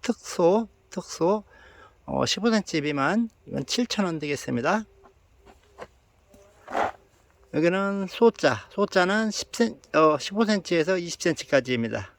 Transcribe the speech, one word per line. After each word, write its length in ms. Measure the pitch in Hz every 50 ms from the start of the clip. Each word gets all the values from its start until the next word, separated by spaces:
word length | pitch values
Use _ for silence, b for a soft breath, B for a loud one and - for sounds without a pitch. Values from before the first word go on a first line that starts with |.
| -
특소, 640 | - 233 - - - - - 175 170 190 220 233 208 _ _ _ _
특소, 540 | - 190 175 - - - 160 175 202 214 208 B B B B B B B B B B B _
어, 220 | - 135 135 131
십오 240 | 123 - - 190 233
센치 300 | 220 214 190 - - 160
미만, 500 | 143 147 147 143 135 147 185 220 233 220 _ _ _
이건 180 | - - 139 139
칠천 400 | - - - 247 - - - 202
원 140 | 180 165 156
되겠습니다. 680 | 151 147 143 135 - - 131 120 117 151 190 220 220 - _ _ _ - _ _ _ _ _ _ _ - - _ _ _ _ - - _ _ _ _ _ _ _ _ _ - - - _ _ _ - - - - - - - - _ _ _ _ _ _ _ _ _ _ -
여기는 520 | 151 156 170 180 190 196 196 196 196 196 185
소자, 580 | - - 233 233 - - - 147 123 107 - -
소자는 600 | - - 202 196 - 190 180 180 196 214 220 220
십 240 | 208 - - _ -
센치, 420 | - 233 220 - - - _ -
어, 220 | 147 160 156 151 139
십오 260 | - - 196 208 226
센치에서 540 | 208 214 202 - - 175 170 151 170 190 185
이십 240 | 175 170 - - -
센치까지입니다. 880 | 175 156 - - - - 135 123 127 127 120 113 113 110 110 98 - -